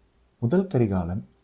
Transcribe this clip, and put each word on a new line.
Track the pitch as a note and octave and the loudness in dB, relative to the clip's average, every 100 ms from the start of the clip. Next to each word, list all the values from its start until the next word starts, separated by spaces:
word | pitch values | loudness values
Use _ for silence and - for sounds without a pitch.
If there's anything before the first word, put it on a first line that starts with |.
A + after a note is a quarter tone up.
| _ _ _ - | _ _ _ -4
முதல் | A#2 F3+ F#3 | 0 0 0
கரிகாலன் | C3 A2 F#2+ E2+ F#2+ - _ | 2 2 0 -2 -6 -8 _